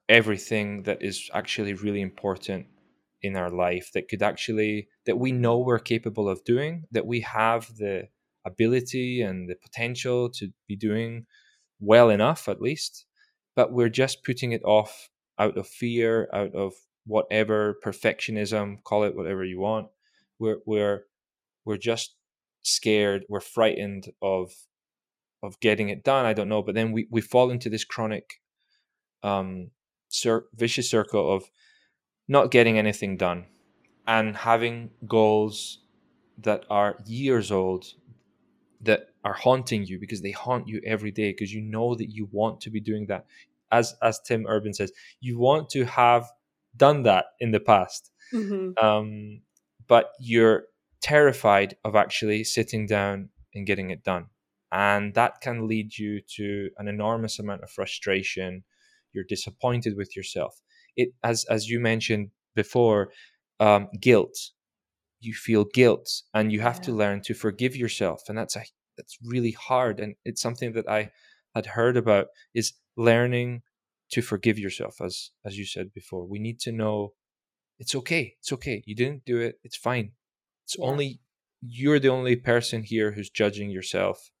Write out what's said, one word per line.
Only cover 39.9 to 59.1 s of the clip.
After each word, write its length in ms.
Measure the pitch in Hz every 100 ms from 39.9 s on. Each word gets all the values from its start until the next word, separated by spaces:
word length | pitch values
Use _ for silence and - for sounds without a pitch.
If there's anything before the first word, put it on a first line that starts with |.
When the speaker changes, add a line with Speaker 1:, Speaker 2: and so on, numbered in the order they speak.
| 92
Speaker 1:
because 220 | 98 104
they 80 | 98
haunt 360 | - 120 123 -
you 140 | 107 110
every 240 | 107 104
day, 240 | 104 104
'cause 160 | - 101
you 100 | 107
know 340 | 107 110 120
that 140 | 117 110
you 220 | 107 101
want 300 | 104 113 113
to 80 | -
be 100 | 107
doing 280 | 107 107 101
that. 180 | 92 - - _ _ -
As, 240 | 120 117 -
as 180 | 117 -
Tim 260 | - 113 107
Urban 240 | 107 104
says, 180 | 98 98 - - _
you 180 | 123 120
want 300 | 123 156 147
to 140 | 139
have 420 | 120 135 120 120 117 _ _ _ _
done 280 | 117 139 147
that 240 | 117 92 - -
in 100 | 117
the 100 | 107
past. 500 | - 101 90 - - _ -
Speaker 2:
Mm-hmm. 500 | 233 202 196 185 180
Speaker 1:
Um, 600 | 110 107 107 107 104 107 _ _ _ _ -
but 260 | 117 - -
you're 460 | 120 113 113 98 - _ _ -
terrified 760 | - 151 147 - 107 101 98 -
of 100 | 107
actually 480 | 104 98 - 107 107
sitting 420 | 110 117 110 110 104
down 420 | 104 101 98 101 _ _
and 120 | 101 98
getting 240 | 98 92
it 120 | 82
done. 280 | 98 90 87 _ _ _ -
And 400 | 92 101 101 104
that 300 | 107 120 -
can 260 | 131 117 110
lead 300 | 110 107 -
you 240 | 104 104 - -
to 340 | 101 101 98 -
an 100 | 104
enormous 500 | 104 107 113 110 -
amount 260 | 104 101
of 60 | -
frustration. 920 | - 95 - 101 95 92 92 92 92 - _ _ _ _